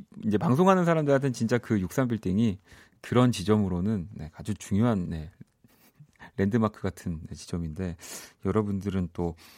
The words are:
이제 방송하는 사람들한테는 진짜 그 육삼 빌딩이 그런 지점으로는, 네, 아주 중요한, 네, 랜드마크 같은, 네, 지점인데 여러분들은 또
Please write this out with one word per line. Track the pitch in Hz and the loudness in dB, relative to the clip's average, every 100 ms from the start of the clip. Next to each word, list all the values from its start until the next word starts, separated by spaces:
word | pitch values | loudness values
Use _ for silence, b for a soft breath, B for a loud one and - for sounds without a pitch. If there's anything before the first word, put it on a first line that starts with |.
| - - | -8 -6
이제 | 107 101 | 0 0
방송하는 | - 131 185 185 | 2 4 6 6
사람들한테는 | 170 160 143 139 139 | 4 2 4 2 2
진짜 | 120 113 120 | -2 0 0
그 | - 110 | 0 0
육삼 | 90 - 127 | 0 -2 -2
빌딩이 | 113 92 95 113 95 b b b b | -2 0 2 2 -2 b b b b
그런 | - 117 127 | 0 4 4
지점으로는, | 110 92 107 95 90 98 110 85 | 2 2 2 2 0 0 -2 -6
네, | 107 76 | -12 -14
아주 | - 82 | -10 -8
중요한, | 104 - 98 120 104 87 | -8 -2 2 2 2 -2
네, | 82 78 - - _ _ _ _ _ - _ B - | -6 -8 -16 -20 _ _ _ _ _ -20 _ B -2
랜드마크 | 98 117 110 - | 0 2 0 -2
같은, | 98 - 92 82 82 | -8 -6 -8 -8 -10
네, | |
지점인데 | - - 90 82 76 92 82 B B B B 98 | -16 -8 -6 -6 -6 -8 -8 B B B B -2
여러분들은 | 98 104 98 98 95 87 | 0 0 -4 -4 -4 -4
또 | - 85 82 B | -4 -4 -4 B